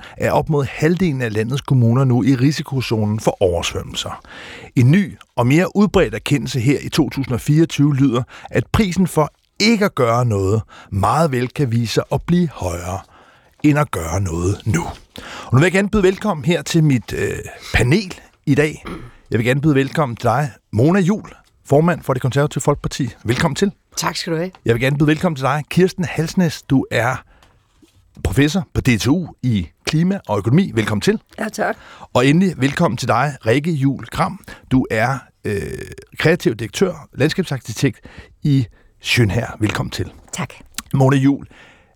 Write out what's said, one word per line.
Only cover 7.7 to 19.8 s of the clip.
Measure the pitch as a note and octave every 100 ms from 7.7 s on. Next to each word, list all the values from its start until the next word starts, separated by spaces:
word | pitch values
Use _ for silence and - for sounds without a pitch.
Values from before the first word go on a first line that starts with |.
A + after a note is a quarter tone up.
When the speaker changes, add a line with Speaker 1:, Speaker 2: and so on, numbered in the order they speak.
| - D3 C3+
Speaker 1:
lyder, | C#3 A#2 A#2+ - -
at | - -
prisen | - G3+ F3+ F3+
for | - D3 - _ -
ikke | G#3 A3 G3+
at | -
gøre | A#2+ A#2 A#2+
noget | G2+ F#2+ A2 - - -
meget | G2+ G2+ C#3 E3
vel | B2+ B2+
kan | - C3+
vise | A#2 A2+
sig | C#3+ -
at | C#3+
blive | - F3 E3+
højere | - F2+ E2+ F2 G2 - - - _ _ _
end | D3+ D3
at | D3+
gøre | F2+ E2 F#2+
noget | F#2 E2 F2 G2+ A2+
nu. | E2 - - - - - - -
Og |
nu | B2+
vil | F3+
jeg |
gerne | G3+ G#3
byde | G#3+
velkommen | F#3 F#3+ G#3+ D#3+ B2
her | E3
til | - E3+
mit, | D#3 B2+ -
øh, | C#2+ G2+ - - - -
panel | - A#2+ F#3 F#3 - - _ -
i | C#3
dag. | D3+ D3 - F3 - - -
Jeg | A2+
vil | A#2+
gerne | C#3
byde | D3+
velkommen | C3+